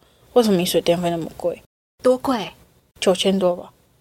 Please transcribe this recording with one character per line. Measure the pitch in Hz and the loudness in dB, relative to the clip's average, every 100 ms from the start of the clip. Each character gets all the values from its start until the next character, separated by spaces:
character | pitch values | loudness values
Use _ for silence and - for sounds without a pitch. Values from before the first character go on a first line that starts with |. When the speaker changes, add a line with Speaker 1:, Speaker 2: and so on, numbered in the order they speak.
| _ _ _ | _ _ _
Speaker 1:
：“为 | 247 | 2
什 | 220 | 4
么 | 185 | 2
你 | |
水 | 180 170 | 2 0
电 | 170 170 | 0 0
费 | 175 | -2
那 | 170 | -4
么 | 160 - | -8 -8
贵？” | 170 - _ _ _ _ | -8 -8 _ _ _ _
Speaker 2:
多 | 254 254 | 0 0
贵？ | 277 240 170 - _ _ _ _ | 0 -4 -6 -14 _ _ _ _
Speaker 1:
九 | 196 | 0
千 | 180 196 190 | 0 0 0
多 | 180 175 | 0 -2
吧。 | - _ _ _ | -8 _ _ _